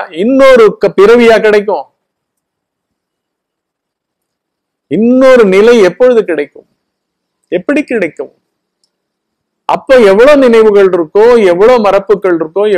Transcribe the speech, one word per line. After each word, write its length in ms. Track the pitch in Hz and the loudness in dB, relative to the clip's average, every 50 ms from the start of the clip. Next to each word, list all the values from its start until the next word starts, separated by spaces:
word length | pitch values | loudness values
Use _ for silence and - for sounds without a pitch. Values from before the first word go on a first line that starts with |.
| 185 - 156 156 196 | -6 -10 -8 -6 -4
இன்னொரு 420 | 240 269 262 269 269 262 233 220 202 - - | -2 0 2 2 4 4 4 2 2 0 -2
க-, 120 | - 190 - - | -4 -4 0 0
பிறவியா 380 | 196 214 233 247 240 226 226 202 - | 2 2 2 2 2 2 2 0 0
கிடைக்கும்? 400 | 214 208 208 202 208 185 151 131 - _ _ _ _ _ _ _ _ _ _ _ _ _ _ _ _ _ _ _ _ _ _ _ _ _ _ _ _ _ _ _ _ _ _ _ _ _ _ _ _ _ _ _ _ _ _ _ _ _ _ _ _ _ _ _ _ _ _ _ - | 0 -2 -2 -4 -6 -8 -8 -10 -16 _ _ _ _ _ _ _ _ _ _ _ _ _ _ _ _ _ _ _ _ _ _ _ _ _ _ _ _ _ _ _ _ _ _ _ _ _ _ _ _ _ _ _ _ _ _ _ _ _ _ _ _ _ _ _ _ _ _ _ -8
இன்னொரு 520 | 139 190 226 240 254 254 269 262 254 240 220 190 185 | -6 -4 -2 0 0 2 2 2 4 4 2 2 2
நிலை 180 | 196 214 233 247 233 190 180 | 2 2 2 2 2 0 0
எப்பொழுது 320 | 175 - 247 254 247 226 190 185 | 0 0 0 0 0 0 -2 -4
கிடைக்கும்? 380 | 165 147 147 - _ - - _ _ _ _ _ _ _ _ _ _ _ _ _ _ _ _ _ 160 | -6 -8 -8 -10 _ -20 -20 _ _ _ _ _ _ _ _ _ _ _ _ _ _ _ _ _ -10
எப்படி 240 | 180 - - 285 294 277 - | -8 -6 -4 -6 -6 -6 -6
கிடைக்கும்? 400 | 254 220 180 156 - - 139 - _ _ _ _ _ _ _ _ _ _ _ _ _ _ _ _ _ _ _ _ _ _ _ _ _ _ _ - - | -6 -6 -6 -8 -8 -12 -16 -16 _ _ _ _ _ _ _ _ _ _ _ _ _ _ _ _ _ _ _ _ _ _ _ _ _ _ _ -12 -12
அப்ப 240 | - - - 269 254 220 196 | -10 -4 -2 0 2 2 2
எவ்வளவு 300 | 196 208 240 285 302 277 269 | 2 2 2 2 2 2 2
நினைவுகள் 460 | 240 226 226 220 214 202 202 196 190 180 | 2 2 2 2 2 2 2 0 0 -2
இருக்கோ, 300 | 175 165 156 - 202 220 240 247 233 208 180 | -4 -6 -4 -2 0 2 2 2 2 0 0
எவ்வளவு 320 | 175 175 208 240 254 240 208 | 0 0 2 2 2 0 0
மறப்புகள் 500 | 196 185 202 196 - 208 190 196 185 175 160 | -2 -2 -2 -2 -2 -4 -2 -2 -4 -4 -4
இருக்கோ, 240 | 165 156 170 196 208 214 202 | -6 -8 -6 -6 -4 -2 -2